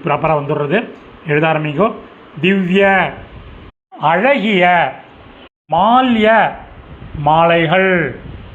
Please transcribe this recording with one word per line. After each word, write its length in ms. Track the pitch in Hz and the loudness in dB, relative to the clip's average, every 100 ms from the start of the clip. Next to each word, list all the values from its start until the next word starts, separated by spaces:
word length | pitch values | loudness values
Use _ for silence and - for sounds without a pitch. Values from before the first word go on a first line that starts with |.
ப்ராப்பரா 300 | 151 143 160 | -4 -2 0
வந்துடுறது. 560 | 151 139 147 143 202 233 - - - 165 | -2 -2 -4 -2 -2 -4 -12 -20 -14 -4
எழுத 220 | 147 160 | 0 0
ஆரம்பிங்கோ. 460 | 151 151 143 226 - - - - 151 | 0 -2 -2 -2 -2 -14 -20 -20 -4
திவ்ய, 720 | 175 196 180 190 196 190 151 - - - - - - _ _ - | 0 0 0 2 2 2 -2 -6 -16 -20 -20 -20 -20 _ _ -4
அழகிய, 920 | 156 175 254 277 214 190 180 175 131 - - - - - - _ _ | 0 2 2 0 0 2 4 2 0 -6 -20 -20 -20 -20 -20 _ _
மால்ய, 880 | 160 208 254 262 226 214 220 160 - - - - - - 160 | 0 2 2 2 2 4 4 2 -4 -16 -20 -20 -20 -14 -4
மாலைகள், 1000 | 147 160 170 170 160 185 190 180 139 113 - - - | 0 4 4 2 2 2 2 0 -2 -8 -16 -18 -20